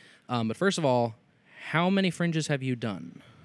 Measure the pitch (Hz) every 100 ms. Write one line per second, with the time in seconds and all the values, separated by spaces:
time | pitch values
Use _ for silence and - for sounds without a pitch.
0 | - - - 120 113 110 190 180 147 123
1 | 120 110 _ _ _ - - 156 175 196
2 | 190 - 170 160 147 143 131 123 117 92
3 | - - - -